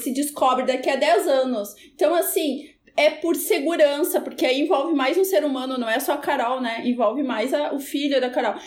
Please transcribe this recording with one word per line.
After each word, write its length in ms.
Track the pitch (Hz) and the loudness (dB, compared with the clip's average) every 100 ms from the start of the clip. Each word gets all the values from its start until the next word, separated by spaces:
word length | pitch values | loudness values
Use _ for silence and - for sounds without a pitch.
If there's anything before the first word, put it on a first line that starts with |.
se 80 | 269 | -4
descobre 500 | 254 285 - 262 254 | -4 -4 0 2 2
daqui 240 | 254 254 - | 0 -2 -2
a 60 | |
dez 320 | 269 302 359 320 | 0 2 2 4
anos. 440 | 269 262 226 202 - - | 2 2 -2 -6 -12 -20
Então, 200 | - 302 | -2 2
assim, 560 | 339 320 349 311 262 - _ _ | 2 0 0 -2 -4 -10 _ _
é 140 | - 302 | 2 2
por 260 | 302 330 | 2 -2
segurança, 840 | 294 - 339 277 339 294 285 349 - | -2 0 0 0 4 2 2 0 -2
porque 240 | 254 - | -4 -2
aí 160 | 262 262 | 0 2
envolve 320 | 311 285 330 | 2 0 0
mais 220 | 277 262 339 | 0 2 2
um 80 | |
ser 220 | 381 370 294 | 2 2 0
humano, 320 | 262 262 262 | -2 -4 -4
não 100 | 226 | -2
é 100 | 233 | -2
só 140 | - | 0
a 60 | 285 | -2
Carol, 420 | 339 277 233 262 | 0 0 0 -2
né? 220 | 240 226 | -2 -2
Envolve 380 | 240 240 214 262 | -2 0 0 0
mais 320 | 262 220 254 | -2 -2 0
a, 180 | 294 294 | 0 -2
o 80 | 277 | -6
filho 400 | - 285 285 269 | -6 -4 0 0
da 80 | 247 | 0
Carol. 260 | 262 233 - | 0 -2 -4